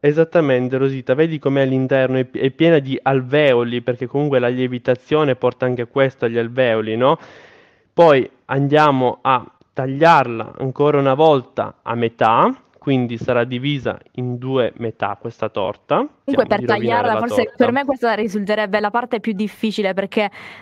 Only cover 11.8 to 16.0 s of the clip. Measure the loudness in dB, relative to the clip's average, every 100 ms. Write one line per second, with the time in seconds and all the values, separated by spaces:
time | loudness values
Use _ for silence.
11.8 | -8 -4 -4 0 2 4 2 -2 _ _
12.8 | -2 -2 -2 -6 -2 -2 -2 -4 -4 -4
13.8 | -4 -8 _ -10 -8 -6 -4 -2 -2 -4
14.8 | -10 -6 -8 -8 -12 -8 -8 -4 -6 -8
15.8 | _ -2